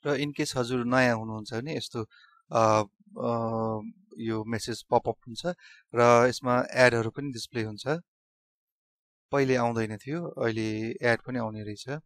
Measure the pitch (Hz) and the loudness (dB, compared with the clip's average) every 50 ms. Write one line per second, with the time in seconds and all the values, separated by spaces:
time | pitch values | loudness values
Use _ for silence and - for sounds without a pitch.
0 | _ 147 143 131 147 147 143 - 151 143 - 131 123 117 127 127 120 120 123 131 | _ -2 -2 0 -2 -4 -4 -4 -6 -4 -2 -4 -2 -2 -2 -2 0 2 4 4
1 | 127 123 117 110 110 110 110 110 107 - - 113 123 151 156 135 - - - 127 | 4 4 4 0 -2 -6 -8 -8 -8 -6 -8 -6 -6 -4 -6 -6 -8 -6 -8 -8
2 | 110 - _ _ _ _ _ _ _ _ - 117 113 107 107 107 107 101 _ _ | -8 -8 _ _ _ _ _ _ _ _ 2 4 6 6 6 4 2 0 _ _
3 | _ _ - - 123 120 117 117 117 113 113 113 113 113 110 110 107 113 - _ | _ _ -12 -6 -2 -2 -2 0 -2 -2 -2 -2 -2 -2 -4 -4 -8 -10 -16 _
4 | _ _ - - 117 113 110 110 107 110 117 107 - - 113 - - _ - 120 | _ _ -14 -8 -4 -4 -2 -2 -2 -4 -4 -6 -4 -6 -8 -8 -4 _ 2 2
5 | - - 113 _ _ - 113 - - 170 180 _ - - - - _ _ - 117 | 2 2 -6 _ _ -16 -14 -8 -8 -8 -8 _ -14 -20 -20 -20 _ _ 2 4
6 | 120 120 120 120 120 127 120 - - 127 123 123 127 - - 120 127 123 117 117 | 6 8 8 8 6 4 2 0 -2 0 2 2 0 0 4 6 6 6 6 4
7 | 113 113 - - 139 143 127 113 - - - 123 110 110 107 104 - 127 151 170 | -2 -2 -4 -6 -8 -8 -8 -10 -14 -8 -6 -6 -6 -6 -6 -8 -4 -4 -4 -4
8 | 175 _ _ _ _ _ _ _ _ _ _ _ _ _ _ _ _ _ _ _ | -4 _ _ _ _ _ _ _ _ _ _ _ _ _ _ _ _ _ _ _
9 | _ _ _ _ _ _ - 139 139 131 127 123 120 117 117 113 113 107 110 104 | _ _ _ _ _ _ 0 0 2 2 2 2 2 0 0 -2 -4 -4 -6 -10
10 | - 131 147 170 170 - 165 - 123 117 110 113 110 110 107 107 110 113 117 - | -10 -8 -8 -6 -8 -8 -6 -2 -2 -2 0 -2 -2 -4 -4 -4 -4 -6 -6 -2
11 | - 120 117 113 - - 127 127 113 110 107 107 107 104 104 101 - 127 139 156 | 0 0 0 0 -2 -8 -6 -6 -6 -6 -8 -10 -10 -12 -12 -12 -10 -12 -12 -12
12 | _ | _